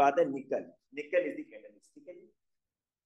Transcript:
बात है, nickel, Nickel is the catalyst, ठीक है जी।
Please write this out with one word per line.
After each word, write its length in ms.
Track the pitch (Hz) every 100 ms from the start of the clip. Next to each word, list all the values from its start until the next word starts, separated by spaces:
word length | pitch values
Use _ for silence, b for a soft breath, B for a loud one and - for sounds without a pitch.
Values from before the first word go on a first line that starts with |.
बात 180 | 139 170
है, 60 | 156
nickel, 320 | 135 - 127 - _ _
Nickel 340 | 139 147 175 151
is 80 | 151
the 80 |
catalyst, 500 | - - 104 107 _
ठीक 140 | - -
है 60 |
जी। 120 | - - _ _ _ _ _ _ _